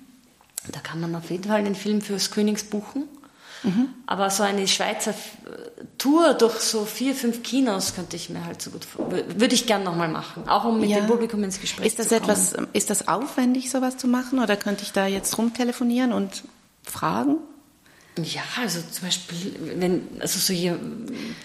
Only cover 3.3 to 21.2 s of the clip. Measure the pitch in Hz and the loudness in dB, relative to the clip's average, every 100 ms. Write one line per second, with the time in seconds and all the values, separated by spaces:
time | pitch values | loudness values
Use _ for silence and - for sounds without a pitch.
3.3 | _ - - 233 185 277 - - 185 196 | _ -20 -4 0 2 2 -2 -6 0 0
4.3 | 196 202 202 190 - 196 214 220 202 - | 2 2 2 0 2 0 0 -2 -4 -10
5.3 | - - - - - - - 269 311 330 | -16 -16 -14 -14 -16 -18 -2 4 6 6
6.3 | 240 226 220 - 220 208 - 262 269 233 | 8 4 4 0 0 -2 -2 0 2 0
7.3 | 226 - 254 254 190 190 - 170 170 - | 0 0 2 4 2 -2 -4 -8 -8 -8
8.3 | 170 170 - - - - - - 202 - | -8 -8 -8 -10 -12 -14 -6 -2 -2 -2
9.3 | 175 247 247 - 208 190 170 165 156 156 | 2 4 4 2 2 2 0 0 -2 -6
10.3 | - - 202 226 226 208 208 208 233 226 | -10 2 2 4 2 4 4 4 4 2
11.3 | 208 196 190 - - 185 - 214 226 220 | 0 -2 -4 -6 -6 -6 -4 2 2 4
12.3 | 196 190 - - 208 - 208 - 170 285 | 2 2 0 -2 -2 0 -2 0 -2 0
13.3 | - 247 254 254 262 254 254 254 247 254 | 0 2 2 0 0 0 0 2 2 2
14.3 | 269 220 202 208 196 - - 196 196 - | 0 2 2 0 -4 -2 0 2 0 -2
15.3 | - 233 233 240 240 240 240 254 196 196 | 0 0 2 -2 0 0 2 2 2 -2
16.3 | - - - _ _ - - - 196 269 | -6 -14 -20 _ _ -14 -4 -2 0 2
17.3 | 311 - - _ _ _ - - - 156 | 2 -2 -18 _ _ _ -20 -12 -6 -4
18.3 | - - 240 233 170 165 - 180 - - | -4 -6 -4 -2 -2 -6 -8 -4 -4 -4
19.3 | 170 190 - 156 135 185 180 - - - | -8 -8 -8 -6 0 2 2 0 -8 -4
20.3 | 190 - 180 175 170 156 151 - - | 0 0 2 0 -2 -4 -10 -10 -8